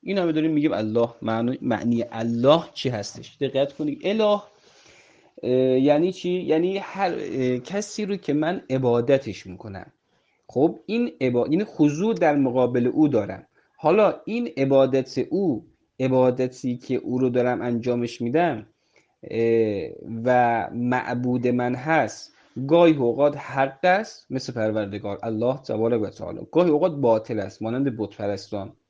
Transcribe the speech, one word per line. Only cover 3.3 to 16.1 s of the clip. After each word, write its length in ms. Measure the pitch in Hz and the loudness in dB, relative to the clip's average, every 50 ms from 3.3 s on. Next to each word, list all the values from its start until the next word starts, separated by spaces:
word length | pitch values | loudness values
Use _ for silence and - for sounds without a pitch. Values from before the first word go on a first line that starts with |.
| _ _ | _ _
دقت 320 | 139 131 - 135 139 139 - | -6 -4 0 -2 -2 -2 -4
کنید. 280 | - 156 151 139 - - | -6 -6 -4 -4 -4 -4
اله، 380 | 180 208 220 214 208 208 202 202 - _ _ _ _ _ _ _ - - _ _ _ _ _ _ _ _ - - | -4 0 0 2 2 2 0 -2 -12 _ _ _ _ _ _ _ -20 -20 _ _ _ _ _ _ _ _ -8 -2
اه، 80 | - 127 127 131 131 127 131 | 0 2 2 2 4 2 4
یعنی 340 | 131 147 147 151 165 190 185 | 4 4 4 4 2 0 -2
چی؟ 160 | - - 180 | -4 -4 -2
یعنی 480 | 180 185 175 - 156 160 170 185 190 | -2 -2 0 0 0 2 2 0 -2
هر، 380 | 196 190 - - 190 196 180 170 - | -4 -8 -10 -6 -4 -2 -2 -2 -4
اه، 380 | 98 92 90 131 127 127 127 | -6 -6 -4 -2 0 0 0
کسی 480 | 123 127 - 180 202 214 - - - 208 | -2 -4 -6 -6 -6 -6 -6 -8 -8 -4
رو 100 | 185 202 | -4 -4
که 180 | 185 - - 139 | -6 -4 -2 0
من 280 | 151 156 160 180 - - _ | 0 0 -2 -2 -6 -6 _
عبادتش 760 | 131 131 131 123 117 120 120 120 139 135 135 113 95 - - | -2 0 2 2 2 2 4 2 2 2 2 -4 -12 -12 -12
می‌کنم. 440 | 95 90 - - 107 98 92 - - _ _ _ _ _ _ _ _ _ _ _ | -16 -16 -16 -14 -14 -14 -14 -16 -16 _ _ _ _ _ _ _ _ _ _ _
خب، 320 | _ - 123 143 170 170 - - | _ 0 2 2 2 0 -4 -8
این 260 | - 208 233 240 240 - - | -4 -2 -2 -2 -4 -4 -4
عبا-، 280 | 135 127 123 123 117 - | -2 0 0 0 0 0
این 140 | 151 175 214 | 0 -2 -2
خضوع 500 | - - - 151 147 143 151 190 220 226 | -4 0 2 2 4 4 2 -2 -2 0
در 220 | 175 175 156 147 | 2 2 2 4
مقابل 520 | 143 135 131 120 131 127 120 123 123 120 | 4 2 2 2 2 2 2 2 2 0
او 200 | 123 - - 156 | 2 2 2 2
دارم. 400 | 147 131 113 101 92 95 101 - _ _ _ _ _ _ | 4 4 0 0 -2 -8 -12 -14 _ _ _ _ _ _
حالا 440 | _ - 151 170 214 214 180 - - - | _ 0 2 4 4 4 2 2 -2 -8
این 240 | - 214 240 240 233 - | -6 -4 -4 -4 -6 -2
عبادت 600 | 135 135 135 135 135 135 131 127 135 123 131 - | -2 0 2 4 4 4 4 2 0 -2 -2 -4
او، 500 | 139 113 - - 185 202 175 131 104 - - _ _ _ _ _ _ | -6 -4 -2 -2 -2 0 0 -2 -4 -6 -14 _ _ _ _ _ _
عبادتی 760 | 131 131 | -2 2